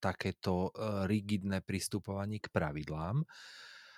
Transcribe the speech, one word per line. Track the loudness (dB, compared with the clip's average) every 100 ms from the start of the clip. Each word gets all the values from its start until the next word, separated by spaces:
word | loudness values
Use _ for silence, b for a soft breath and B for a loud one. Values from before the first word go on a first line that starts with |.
takéto, | -2 0 -2 0 2 2 2
e, | -2 -2 2
rigidné | 4 4 4 0 2 0
pristupovanie | 0 -2 0 -2 -2 -4 -2 -4
k | 0
pravidlám, | 0 2 -2 -4 -4 0 0 -2 B B B B B B